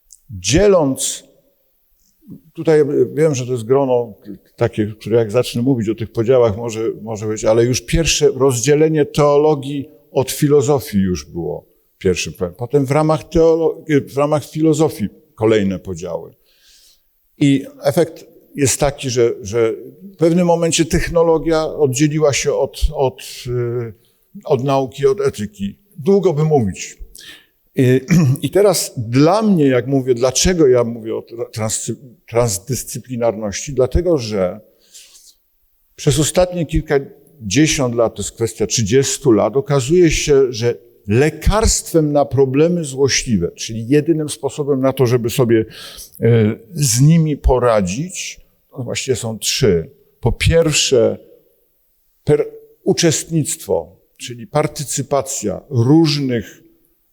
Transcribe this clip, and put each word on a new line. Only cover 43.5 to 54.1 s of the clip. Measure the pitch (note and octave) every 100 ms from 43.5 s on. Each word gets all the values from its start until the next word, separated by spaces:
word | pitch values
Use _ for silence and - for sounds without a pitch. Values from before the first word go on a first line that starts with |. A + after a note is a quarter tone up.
czyli | - - A2 A2+
jedynym | D3 C#3 D#3 D3+
sposobem | - C#3 - C#3+ C3+
na | C3+
to, | C3 B2
żeby | B2 A2+
sobie, | - A#2+ A2+ A2 - - - - -
e, | A2 A#2 G#2+ A2 -
z | D#3+ C#3+ A2+
nimi | D3 E3 D#3 C#3
poradzić, | - B2+ A#2+ A2 F2+ G#2+ F3+ - - - _ _ _
to | -
właściwie | A#2 - - -
są | A2+ A2+
trzy. | - - A#2 E2+ D#2 - _ _
Po | A#2+
pierwsze, | - - E3 E3 C#3+ - B2+ G#2+ G#2 - _ _ _ _ _ _ _ _ _
per-, | - D3 D3+ - - _
uczestnictwo, | - - E3 - - E3 B2 - - F2 F2+ - _